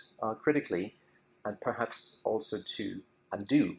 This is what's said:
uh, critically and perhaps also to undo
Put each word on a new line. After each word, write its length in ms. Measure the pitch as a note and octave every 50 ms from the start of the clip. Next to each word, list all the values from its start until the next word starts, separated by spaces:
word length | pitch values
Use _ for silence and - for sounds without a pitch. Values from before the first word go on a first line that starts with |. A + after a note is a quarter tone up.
| - - - -
uh, 140 | - A2 A2
critically 600 | - - D#3 D3 D3 C#3 - F#2+ F2 F#2+ A2+ - _ _ _ - - _ _ - - -
and 160 | G#2+ G#2 -
perhaps 640 | - B2 A2+ A#2 A#2 - - - - - - - -
also 340 | - G#2+ A2 G#2+ - A2 G#2 - - - -
to 240 | G#2+ G2 F#2+ F#2+ - _ _ _ _ -
undo 460 | - G2+ G2+ - C3+ D3+ B2 F2+ -